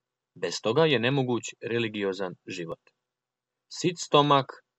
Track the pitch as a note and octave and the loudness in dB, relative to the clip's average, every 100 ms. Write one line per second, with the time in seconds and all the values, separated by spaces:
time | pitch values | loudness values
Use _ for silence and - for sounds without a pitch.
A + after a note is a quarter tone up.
0 | _ _ _ - F2+ - G#2 B2 D#3+ B2+ | _ _ _ -8 -6 -4 -2 2 2 2
1 | A#2 C#3 B2+ A#2 - - A#2 A#2 A2+ G#2+ | 2 0 0 -2 -6 -12 -6 -4 -4 -4
2 | G2 F#2+ F#2+ E2+ - F#2+ E2 E2+ _ _ | -4 -4 -6 -10 -12 -10 -10 -12 _ _
3 | _ _ _ _ _ _ _ - F3+ F3 | _ _ _ _ _ _ _ -4 -4 -4
4 | - D3+ D3 C#3 C3 - _ | 2 4 6 4 2 -8 _